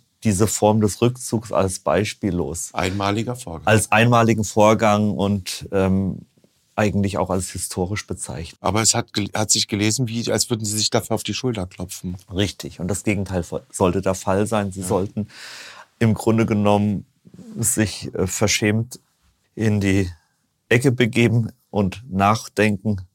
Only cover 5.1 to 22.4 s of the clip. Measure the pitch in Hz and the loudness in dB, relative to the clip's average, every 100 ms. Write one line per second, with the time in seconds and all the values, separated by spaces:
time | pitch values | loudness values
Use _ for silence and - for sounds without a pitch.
5.1 | 95 98 101 95 - - 98 95 95 95 | 0 0 0 -4 -10 -4 0 2 2 0
6.1 | - - _ _ _ _ - 107 101 98 | -6 -12 _ _ _ _ -2 0 2 0
7.1 | 90 95 95 92 90 - - 90 104 - | 0 -2 -2 -4 -8 -8 -6 -4 -6 -8
8.1 | 92 - 64 82 - 92 104 107 117 - | -10 -10 -10 -12 -6 -2 0 0 0 -2
9.1 | 107 98 - 107 110 - 104 107 110 120 | -4 -4 -2 0 0 0 0 0 0 -2
10.1 | 117 113 107 - 113 107 107 101 117 - | -4 -2 -2 -2 -4 -4 -2 0 0 0
11.1 | 110 - 104 127 110 90 - 90 - 92 | -4 -4 -6 -4 -4 -8 -10 -12 -10 -10
12.1 | 92 - 92 101 - 85 - 90 101 - | -10 -8 -2 -2 -4 -12 -8 -6 -4 -2
13.1 | 101 92 92 82 73 - - 95 92 95 | -2 -2 -4 -4 -8 -8 0 0 2 -2
14.1 | 92 - 98 104 110 98 92 92 98 101 | -2 0 0 0 0 -2 -4 -2 -2 -2
15.1 | - 104 - - - - - - - 113 | -6 -8 -10 -20 -18 -20 -20 -14 0 2
16.1 | 104 - 110 110 104 104 104 104 98 - | 2 2 2 2 2 4 4 2 -2 -6
17.1 | _ _ - 233 214 98 - 107 - - | _ _ -20 -14 -6 -2 0 0 -2 -8
18.1 | - 90 - 101 - 107 110 117 - _ | -4 -2 0 0 2 2 2 -2 -10 _
19.1 | _ _ _ _ - 110 107 101 98 90 | _ _ _ _ -2 0 2 2 2 0
20.1 | 85 _ _ _ _ - 120 135 123 120 | -6 _ _ _ _ 0 2 4 4 2
21.1 | 117 117 117 110 - _ 101 98 98 127 | 4 4 4 0 -6 _ -2 -2 -4 -6
22.1 | 95 98 107 | 2 4 4